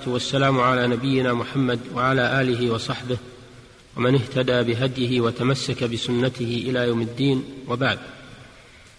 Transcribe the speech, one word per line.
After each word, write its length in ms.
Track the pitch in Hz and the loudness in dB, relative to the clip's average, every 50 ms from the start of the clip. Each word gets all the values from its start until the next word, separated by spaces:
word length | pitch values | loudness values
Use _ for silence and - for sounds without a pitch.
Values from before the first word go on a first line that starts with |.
| - | 0
والسلام 520 | 127 123 120 - - 135 135 139 139 135 127 | -2 -2 -2 -2 0 0 2 4 4 4 4
على 280 | 123 127 127 127 123 | 4 4 4 4 2
نبينا 460 | 123 123 113 131 139 131 131 127 123 120 | 2 0 0 0 2 2 2 2 2 0
محمد 460 | 120 113 - - 143 131 123 120 117 - - - | 0 -2 -2 -2 0 0 0 0 -2 -4 -6 -2
وعلى 460 | 123 127 131 135 131 123 - 131 135 | 0 2 2 2 2 2 2 2 2
آله 300 | 131 127 120 117 123 117 | 2 0 0 0 0 0
وصحبه 460 | 113 110 - - 123 - 127 123 123 107 - - - - - - - - - - - - - - - | 0 -2 -4 -6 -6 -6 -6 -6 -6 -6 -6 -12 -20 -20 -20 -20 -20 -20 -20 -20 -20 -20 -20 -12 -4
ومن 180 | - 120 127 135 | 0 2 4 4
اهتدى 580 | 131 107 - - 127 127 127 123 123 120 120 113 | 2 2 0 -2 0 2 2 2 2 2 2 0
بهديه 480 | 113 135 131 127 131 123 120 127 120 | 0 -2 -2 -2 -2 0 0 2 2
وتمسك 640 | 117 117 117 - 123 131 139 - - - 117 - 127 | 2 0 0 0 0 0 0 0 -2 -4 -2 -2 -2
بسنته 800 | 117 117 113 - 123 123 120 127 131 127 - 120 113 120 117 110 131 | -2 -2 -4 -2 -2 0 0 0 0 -2 -2 -4 -4 -2 -4 -2 -2
إلى 100 | 127 123 | -2 0
يوم 220 | 123 120 117 117 | 0 2 0 0
الدين، 420 | 113 110 117 131 139 139 135 131 135 - - - - | -2 -2 -2 0 2 2 2 0 -2 -6 -12 -12 -6
وبعد. 320 | - 120 120 135 117 101 - - - - - - - - - - - - - - - - - - - - | -6 -2 0 0 0 0 -2 -6 -12 -18 -18 -20 -20 -20 -20 -20 -20 -20 -20 -20 -20 -20 -20 -20 -20 -20